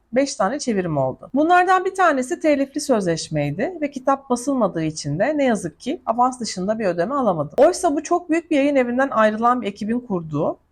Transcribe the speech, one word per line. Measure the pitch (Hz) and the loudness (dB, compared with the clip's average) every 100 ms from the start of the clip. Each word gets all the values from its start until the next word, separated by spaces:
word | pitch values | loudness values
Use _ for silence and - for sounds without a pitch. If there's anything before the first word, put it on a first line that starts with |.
| _ | _
beş | 240 277 - | -2 -2 0
tane | 196 285 | -2 -2
çevirim | - 202 180 147 | -2 -2 0 0
oldu. | 131 - - | -2 -4 -6
Bunlardan | 269 320 359 359 370 370 | 0 4 4 4 2 0
bir | 381 | 0
tanesi | 349 269 254 339 | 2 2 -2 -2
telifli | 311 277 277 302 | 2 2 0 -4
sözleşmeydi | - 226 180 160 - 156 143 160 320 339 | 0 0 2 -2 -2 -2 -2 -2 -4 -4
ve | 285 | -6
kitap | 262 - 269 - | -4 -2 -2 -2
basılmadığı | 240 277 262 196 165 | -4 -2 0 0 0
için | 156 156 143 151 | -4 -4 -6 -2
de | 247 302 | 0 2
ne | 262 | 2
yazık | 208 170 - | 0 -4 -10
ki | 240 330 - | -8 -8 -4
avans | 233 254 254 | 0 0 0
dışında | 220 185 190 220 | -8 -4 -4 -2
bir | 202 | 0
ödeme | 170 190 285 | 0 -2 0
alamadım. | 226 165 147 - | 0 0 -2 4
Oysa | 311 359 339 294 | 4 4 0 -2
bu | |
çok | - 349 349 | 0 -2 0
büyük | 330 330 | -2 0
bir | 294 | 0
yayın | 285 277 | 2 2
evinden | 240 240 269 | 0 0 0
ayrılan | - 214 214 240 247 | 2 2 2 2 2
bir | 202 | -2
ekibin | 196 208 240 | -6 -4 -4
kurduğu | 240 180 160 147 214 359 _ | -2 -6 -4 -2 -2 -4 _